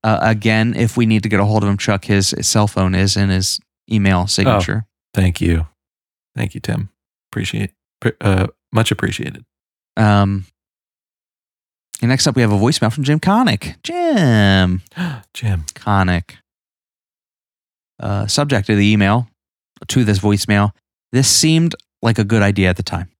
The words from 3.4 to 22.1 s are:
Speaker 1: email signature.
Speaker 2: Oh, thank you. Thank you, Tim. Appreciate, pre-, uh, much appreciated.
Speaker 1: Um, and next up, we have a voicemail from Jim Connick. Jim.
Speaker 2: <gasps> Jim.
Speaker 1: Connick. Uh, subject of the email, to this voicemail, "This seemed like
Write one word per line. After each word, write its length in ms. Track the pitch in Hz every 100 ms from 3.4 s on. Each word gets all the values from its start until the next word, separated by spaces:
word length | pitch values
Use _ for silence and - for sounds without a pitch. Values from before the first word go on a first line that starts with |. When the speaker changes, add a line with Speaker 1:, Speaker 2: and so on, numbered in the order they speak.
| 92 - _ _ _
Speaker 1:
email 360 | 110 98 90 90
signature. 580 | - 120 107 87 110 107
Speaker 2:
Oh, 40 | _ _
thank 260 | - 92 85
you. 260 | - 82 78 _ _ _ _ _ _ -
Thank 180 | 113 -
you, 40 |
Tim. 300 | - - 104 _ _ _ _
Appreciate, 400 | - 90 107 101 _ _ _
pre-, 100 | 113 -
uh, 280 | 104 95 - _ _
much 180 | 110 113
appreciated. 540 | - - 95 - - - _ _ _ _ -
Speaker 1:
Um, 500 | 107 101 98 98 92 _ _ _ _ _ _ _ _ _ _ _ _ _ _ -
and 80 | 117
next 180 | 131 -
up, 80 | 127
we 60 |
have 100 | 113
a 60 | 104
voicemail 340 | 113 - 110
from 120 | 127 139
Jim 140 | 156
Connick. 600 | 185 208 254 104 - -
Jim. 1000 | - 349 339 262 147 113 101 95 92 90 - -
Speaker 2:
<gasps> 260 | 175 127 -
Jim. 300 | - 110 92 76
Speaker 1:
Connick. 600 | - - 98 92 87 - - _ _ _ _ _ _ _ _ _ _ _ _ _ _ _ _
Uh, 280 | 101 101 104
subject 420 | - 143 123 101
of 80 | 104
the 140 | 101
email, 360 | 107 98 113 120 _ _ _ _ _ -
to 160 | 131
this 160 | 107 98
voicemail, 540 | 104 101 - 101 104 - _ _ _
"This 160 | 123 135
seemed 460 | - 160 160 165 - _ _
like 180 | 117